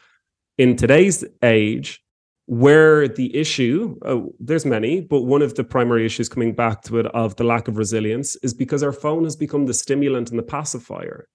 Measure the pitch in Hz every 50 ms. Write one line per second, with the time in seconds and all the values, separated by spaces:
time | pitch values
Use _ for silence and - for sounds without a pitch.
0 | _ _ _ _ _ _ _ _ _ _ _ - 131 127 123 123 123 117 139 160
1 | 190 202 175 - - - - _ 123 120 113 110 107 107 113 127 147 - - -
2 | _ _ _ _ _ _ _ _ _ - 120 117 131 143 147 156 160 156 156 151
3 | 143 123 110 - 127 - - 143 160 156 - - 127 117 135 185 233 196 - -
4 | - - 131 117 85 - - - 120 120 160 160 - 139 117 107 113 123 165 190
5 | 170 - 147 139 117 123 139 143 147 131 117 - 123 - - 127 120 120 117 113
6 | 113 110 - - 110 - - 123 117 117 110 120 120 113 110 - - - 113 117
7 | 113 - - 117 113 107 101 - 117 117 117 117 - - 104 110 110 98 110 110
8 | 107 107 110 123 139 - - - - 127 117 - 131 131 156 139 147 143 - -
9 | - 151 156 165 165 156 147 - 160 143 151 143 139 127 123 - - - 135 143
10 | 143 139 131 123 120 120 117 113 117 - 151 143 151 - - 120 117 - 98 90
11 | 85 82 - - - _